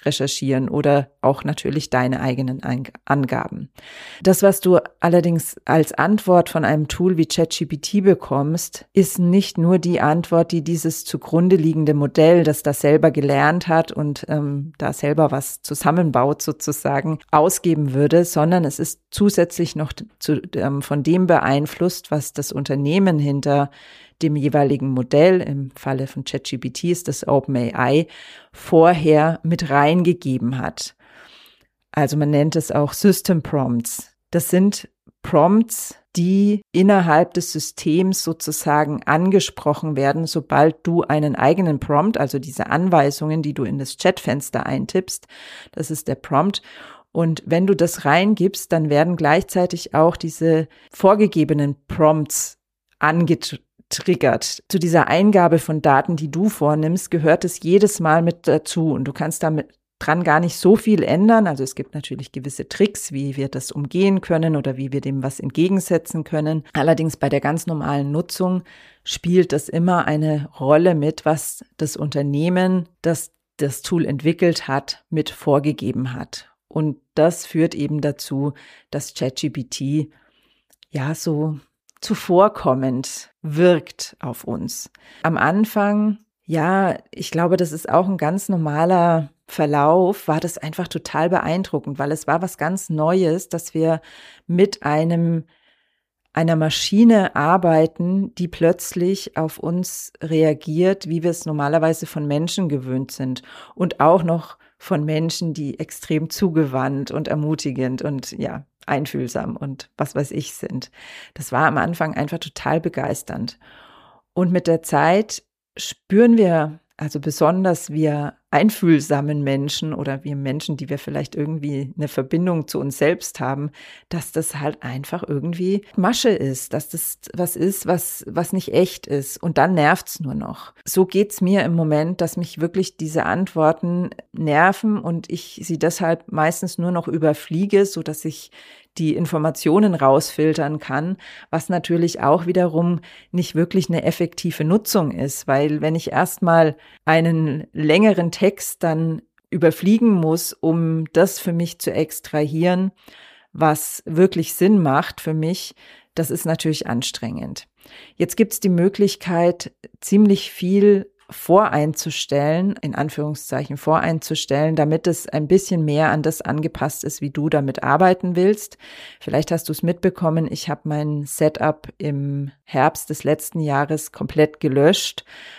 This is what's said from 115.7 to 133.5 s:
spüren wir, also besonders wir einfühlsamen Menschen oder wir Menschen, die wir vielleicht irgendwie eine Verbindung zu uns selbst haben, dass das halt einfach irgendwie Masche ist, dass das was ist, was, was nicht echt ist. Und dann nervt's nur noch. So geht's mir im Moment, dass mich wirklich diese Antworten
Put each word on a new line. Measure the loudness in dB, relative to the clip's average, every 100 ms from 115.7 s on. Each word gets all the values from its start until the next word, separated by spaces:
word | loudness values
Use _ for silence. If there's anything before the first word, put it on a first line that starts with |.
| -14
spüren | -12 -12 0 4 6 6
wir, | 6 2 0 -6 _ -10
also | -8 -6
besonders | -6 0 2 2 0 -2 -4
wir | -2 -2 -2 -6 -10 -2
einfühlsamen | 2 2 2 2 2 2 -2 -2 -2
Menschen | -2 -2 -4 -6 -6
oder | -6 -6 -8
wir | -8 -8
Menschen, | -6 -6 -6 -8
die | -8
wir | -10
vielleicht | -8 -8 -8 -6
irgendwie | -6 -6 -6 -6 -8 -8
eine | -6
Verbindung | -6 -2 -2 0 -2 -4
zu | -6
uns | -6 -2
selbst | 0 -2 -6 -8
haben, | -6 -6 -8 -12 -20 -20 -12
dass | -10 -8
das | -6 -6 -6
halt | -8 -8
einfach | -8 -10 -8 -8 -6
irgendwie | -6 -4 -4 -2 -2 -4 0
Masche | 0 2 0
ist, | 0 -2 -6 -6
dass | -8 -8
das | -8 -8 -10 -10
was | -6 -4 -2
ist, | -2 -2 -2
was, | -2 -2 -12 -8
was | -6 -4
nicht | -4 0
echt | 2 2 -2 -6
ist. | -6 -6 -6
Und | -2 2
dann | 2
nervt's | 4 2 2 -2 -10
nur | -8
noch. | -6 -8 -12 -18 -16 -2
So | 2 2
geht's | 2 0 0
mir | 2 2
im | 2 2
Moment, | 2 2 0 -2
dass | -4 -4
mich | -8 -4
wirklich | -4 -2 -4 -6
diese | -6 -2 -2
Antworten | -2 -2